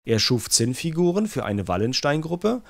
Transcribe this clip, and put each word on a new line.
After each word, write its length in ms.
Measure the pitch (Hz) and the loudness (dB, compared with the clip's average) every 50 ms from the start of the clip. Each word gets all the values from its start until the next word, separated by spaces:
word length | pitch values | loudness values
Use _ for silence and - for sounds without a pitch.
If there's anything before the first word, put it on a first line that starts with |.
| - | -2
Er 140 | - 90 110 | 0 2 2
schuf 300 | - - 127 120 107 - | 2 2 0 0 0 0
Zinnfiguren 800 | - - 117 120 127 - - 165 156 160 180 175 175 196 220 214 | 0 2 2 0 -2 -2 -4 -4 0 2 2 2 2 2 0 -2
für 180 | - - - | -2 -4 -2
eine 240 | - 101 101 95 - | -2 -2 -2 0 0
Wallenstein-Gruppe 920 | 90 90 107 117 131 - - 147 143 156 156 160 170 175 - 208 233 254 - - | 0 0 0 0 0 0 0 0 0 0 -2 -4 -4 -2 0 0 -2 -2 -6 -10